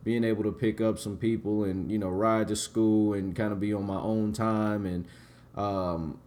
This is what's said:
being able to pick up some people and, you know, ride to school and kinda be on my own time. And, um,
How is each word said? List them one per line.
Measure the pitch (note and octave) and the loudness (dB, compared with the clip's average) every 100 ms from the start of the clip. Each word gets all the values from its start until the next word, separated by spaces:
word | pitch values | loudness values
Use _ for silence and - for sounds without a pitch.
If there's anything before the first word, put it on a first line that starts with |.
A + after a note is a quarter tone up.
being | A2 A#2 | -2 0
able | A2+ G#2+ | 2 2
to | G#2+ | 0
pick | G#2 A2 G#2+ | 0 0 2
up | A2 G#2 | 0 0
some | G#2+ G2 | -4 -2
people | A2+ A2 G2+ G#2+ | -2 0 0 0
and, | G2+ F#2 E2+ | 0 -2 -2
you | G#2+ | -2
know, | F#2 | -2
ride | F#2 A2 A2 G#2 | 0 2 2 0
to | G#2 | -2
school | - A2+ A2 G#2+ G#2 | -2 2 4 6 4
and | G2+ F#2+ | 2 -2
kinda | F2+ G#2+ G2 | -2 -2 -2
be | G#2 | -2
on | G#2 G2 | -2 -2
my | F#2+ | -2
own | G#2+ A2 G#2+ | 0 0 0
time. | G#2+ A2 G#2+ G#2+ G#2 G2 | 0 0 2 0 0 -2
And, | F2+ - - - - - - | -4 -6 -12 -20 -20 -12 -4
um, | G2+ G2 F2+ E2 D#2 - | -2 0 0 -2 -4 -8